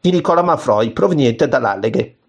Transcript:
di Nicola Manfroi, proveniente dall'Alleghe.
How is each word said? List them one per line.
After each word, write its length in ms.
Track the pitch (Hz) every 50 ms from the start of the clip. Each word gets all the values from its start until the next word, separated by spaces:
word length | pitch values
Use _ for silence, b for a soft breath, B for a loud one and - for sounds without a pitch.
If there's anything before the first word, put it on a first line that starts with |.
di 100 | _ 180 180
Nicola 300 | 180 - - 170 170 175
Manfroi, 500 | 175 165 - - - 107 104 113 117 -
proveniente 560 | - 196 196 180 151 139 120 113 - 170 135
dall'Alleghe. 680 | - 131 120 110 98 190 98 110 107 - - - _ _ _